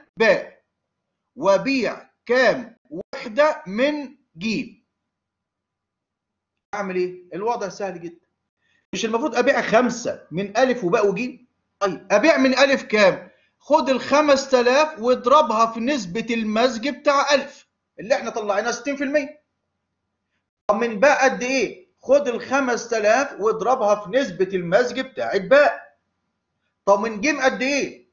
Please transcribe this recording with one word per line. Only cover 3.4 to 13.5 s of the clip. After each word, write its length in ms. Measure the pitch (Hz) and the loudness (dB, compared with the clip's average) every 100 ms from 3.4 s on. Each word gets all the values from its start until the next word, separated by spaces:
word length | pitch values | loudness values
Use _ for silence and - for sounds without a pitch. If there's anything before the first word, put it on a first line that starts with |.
| 302 302 180 | 0 0 -8
من 480 | 208 285 302 277 - _ 160 | -2 -2 -2 -10 -16 _ -10
جيم؟ 460 | 214 185 - - _ _ _ _ _ _ _ _ _ _ _ _ _ _ _ _ _ _ _ | -6 -6 -6 -14 _ _ _ _ _ _ _ _ _ _ _ _ _ _ _ _ _ _ _
أعمل 220 | 208 190 185 | -8 -6 -4
إيه؟ 280 | 180 - - | -4 -6 -14
الوضع 360 | 170 220 233 196 | -8 -6 -6 -8
سهل 320 | 170 196 170 | -8 -10 -10
جدًا. 180 | 170 - _ _ _ _ _ _ _ | -14 -18 _ _ _ _ _ _ _
مش 120 | 185 220 | -6 -4
المفروض 300 | 226 302 247 | -2 -2 0
أبيع 260 | - - | 0 0
خمسة 680 | - 220 247 - - - - | 2 2 2 -2 -8 -10 -8
من 260 | 156 202 220 | -8 -4 0
ألف 260 | 262 247 | 0 0
وباء 240 | 175 220 208 | 0 2 2
وجيم؟ 380 | 185 247 - _ _ _ _ | 0 -6 -10 _ _ _ _
طيب 280 | 202 - - | -4 -4 0
أبيع 260 | 220 311 285 | 2 4 4
من 200 | 262 254 | 2 4
ألف 260 | 277 269 | 2 2
كام؟ 460 | - 214 190 - - _ _ | 0 4 4 2 -8 _ _